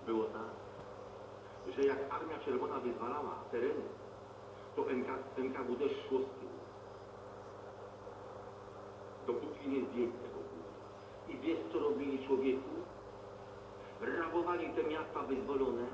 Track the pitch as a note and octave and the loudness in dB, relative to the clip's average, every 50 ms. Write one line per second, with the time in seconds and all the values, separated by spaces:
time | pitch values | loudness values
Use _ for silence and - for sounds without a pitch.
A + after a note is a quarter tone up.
0 | - A2+ A2+ A2 A2 A2 - - - - - - - - - - - - - - | 0 2 4 4 4 2 0 -2 -4 -6 -6 -8 -10 -10 -10 -10 -10 -10 -10 -10
1 | - - - - - - - - - - - - - - - C#3 C#3 C3+ C3+ C3+ | -10 -10 -10 -10 -10 -10 -12 -12 -12 -12 -12 -8 -6 -2 4 6 8 8 8 6
2 | C#3 - - - D#3+ D#3+ D3+ C3+ - C#3+ B2 B2 C#3+ C#3+ C#3 C3 B2 B2 A#2 A2 | 2 0 0 -2 -2 -2 -2 -2 0 2 2 4 4 2 2 2 2 2 2 2
3 | A2+ B2 C#3 D3 - - - - - - - A#2 B2 - - - - - - - | 0 0 0 0 0 -2 -2 -4 -4 -2 0 2 4 4 2 2 -2 -4 -6 -8
4 | - - - - - - - - - - - - - - - C#3+ C#3 - C3+ B2 | -10 -12 -12 -12 -14 -14 -14 -14 -12 -12 -12 -12 -10 -6 0 0 2 4 4 2
5 | - - C3 - - - - C3+ B2+ C3+ C3 C3+ B2 A#2+ B2 A2+ C#3+ - - - | 2 2 0 -2 -2 -4 -2 0 0 0 0 0 0 0 2 4 4 4 2 2
6 | - - C3 C3 C3+ - - - - - - - - - - - - - - - | 0 2 4 4 4 2 -2 -6 -8 -8 -8 -8 -10 -10 -12 -12 -12 -12 -12 -12
7 | - - - - - - - - - - - - - - - - - - - - | -12 -12 -12 -12 -10 -10 -10 -10 -10 -10 -10 -10 -10 -10 -10 -10 -10 -10 -10 -10
8 | - - - - - - - - - - - - - - - - - - - - | -10 -10 -10 -8 -8 -8 -8 -8 -8 -10 -10 -10 -10 -10 -10 -10 -10 -10 -10 -10
9 | - - - - - B2+ A#2 - - - - - - C3+ C#3 C3 A#2 - A#2 A#2+ | -10 -10 -10 -6 0 0 0 2 0 -2 -4 -4 -2 2 2 2 2 2 4 4
10 | A#2+ - - - - - - - - - - - - - - - - - - - | 4 4 2 -2 -6 -6 -6 -6 -6 -6 -8 -8 -8 -10 -10 -10 -12 -12 -12 -12
11 | - - - - - - - - - D#3+ E3 - - - - D#3 C#3+ D3 C3+ C3 | -12 -12 -12 -12 -10 -8 -6 0 2 2 4 2 2 2 2 4 4 4 4 4
12 | C#3 C3+ C3+ C3 C3 C3+ C3+ C3 C3+ C3 B2 - - - - - - - - - | 2 2 2 2 4 4 6 6 6 6 4 4 2 -2 -4 -4 -4 -6 -8 -10
13 | - - - - - - - - - - - - - - - - - - - - | -10 -10 -10 -10 -10 -10 -10 -10 -10 -10 -12 -12 -12 -12 -12 -10 -10 -10 -6 -2
14 | - - - E3+ E3 - E3 F3 E3+ F3 F3 F3 D#3+ - - E3 D#3 D3+ D#3 D#3 | -2 0 2 2 2 4 4 4 4 4 4 2 2 2 2 4 4 4 4 0
15 | D#3+ - - D3 C3 B2+ C3+ B2 - C3+ C#3 C3+ C3 A#2+ A#2 A#2+ A#2+ B2+ | 0 0 -2 0 2 2 2 2 2 4 4 6 6 6 4 2 2 0